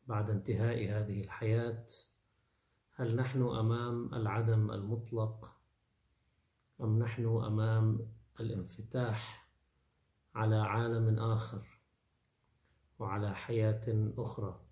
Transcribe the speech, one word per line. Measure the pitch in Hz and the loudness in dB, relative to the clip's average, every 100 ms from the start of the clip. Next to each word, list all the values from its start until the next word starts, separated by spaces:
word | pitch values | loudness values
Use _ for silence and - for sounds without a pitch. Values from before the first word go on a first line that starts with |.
| - | -2
بعد | 110 104 | 0 2
انتهاء | 104 - 113 117 120 | 0 0 0 0 0
هذه | 101 107 104 98 | -2 -2 -2 -4
الحياة؟ | 98 - 110 113 117 113 - - - _ _ _ _ _ _ _ _ | -6 -4 0 2 0 -4 -10 -18 -20 _ _ _ _ _ _ _ _
هل | - 120 117 | -6 -2 0
نحن | 127 131 | 0 0
أمام | 120 113 110 117 120 120 120 | 0 2 2 2 0 -4 -4
العدم | - 107 104 113 113 107 | -2 -2 0 2 4 2
المطلق، | 104 101 113 - 117 110 113 - - _ _ _ _ _ _ _ _ _ _ _ _ | 0 -4 -4 -4 -2 -2 -4 -16 -20 _ _ _ _ _ _ _ _ _ _ _ _
أم | 117 110 | 2 4
نحن | 117 - 117 | 2 0 0
أمام | 113 107 107 110 110 110 110 - - - - | 2 2 2 4 4 4 2 -2 -12 -20 -8
الانفتاح | 113 110 87 - 107 131 120 110 - - - _ _ _ _ _ _ _ _ | -4 -4 -6 -10 -6 -2 0 -2 -6 -16 -20 _ _ _ _ _ _ _ _
على | - 110 107 | 0 2 4
عالم | 104 107 117 117 113 110 | 2 0 0 2 2 2
آخر | 113 110 - 104 - - _ _ _ _ _ _ _ _ _ _ _ _ | 2 0 -2 -10 -12 -20 _ _ _ _ _ _ _ _ _ _ _ _
وعلى | 101 101 104 | -4 0 -2
حياة | 95 - 117 110 110 117 110 107 117 | -2 -2 2 4 2 0 2 2 0
أخرى؟ | 113 - 101 85 - | -6 -4 -6 -8 -18